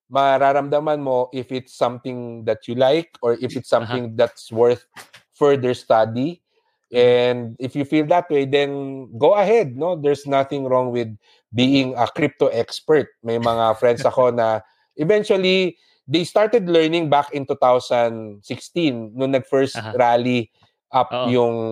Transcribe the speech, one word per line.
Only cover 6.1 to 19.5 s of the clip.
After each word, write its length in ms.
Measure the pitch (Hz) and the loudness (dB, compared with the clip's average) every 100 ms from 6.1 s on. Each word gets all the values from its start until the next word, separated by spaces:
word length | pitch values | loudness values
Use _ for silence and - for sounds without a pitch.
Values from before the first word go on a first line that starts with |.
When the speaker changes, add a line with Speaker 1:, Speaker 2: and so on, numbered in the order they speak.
| 117 147 175 _ _ _ _ _ | -2 -6 -8 _ _ _ _ _
Speaker 2:
Mhm. 60 | 123 | 2
Speaker 1:
And 400 | 123 123 123 123 117 120 | 4 4 2 -2 -6 -10
if 160 | 127 | -8
you 160 | 147 139 | -6 -2
feel 160 | 156 151 | 0 2
that 160 | 175 175 | 0 0
way, 160 | 143 | -2
then 640 | 135 143 143 139 139 135 127 117 | 2 0 0 -4 -10 -12 -14 0
go 160 | 151 | 2
ahead, 460 | 208 190 233 151 123 | 4 4 2 2 -4
no? 180 | 170 175 | -4 -2
There's 320 | 143 143 143 | 0 -2 0
nothing 400 | 139 135 143 131 | 0 0 -4 0
wrong 240 | 127 127 | 0 0
with 160 | 120 113 104 _ _ _ | -2 -6 -10 _ _ _
being 420 | 110 127 139 127 120 | 0 2 2 0 -2
a 80 | |
crypto 480 | 113 - 147 - 135 | -2 0 -2 0 0
expert. 560 | 113 113 - - 156 - _ | 0 -4 -6 0 0 0 _
May 160 | 117 117 | -6 -2
mga 380 | 117 117 113 107 | 0 2 2 2
friends 240 | 120 120 | 0 2
ako 240 | 131 131 123 | 0 2 2
Speaker 2:
<laughs> 40 | 120 | 2
Speaker 1:
na 240 | 113 107 - _ _ - | 0 -2 -6 _ _ -4
eventually, 800 | 160 214 208 196 185 190 180 - _ _ | 0 2 2 0 2 2 0 -6 _ _
they 160 | - 160 175 | -4 -2 0
started 400 | 208 214 233 175 | 0 2 0 2
learning 400 | 165 160 170 156 | 2 2 0 0
back 240 | 143 143 | 0 0
in 160 | 143 135 | -4 -6
two 80 | 139 | 0
thousand 880 | 127 127 - 123 117 113 110 104 | 2 2 2 0 0 -2 -12 -14
sixteen 640 | - 123 - 175 156 117 110 120 | -14 -14 -8 -2 -2 -2 -8 -6
nung 160 | 135 | -2
nag-first 480 | 135 - | -2 0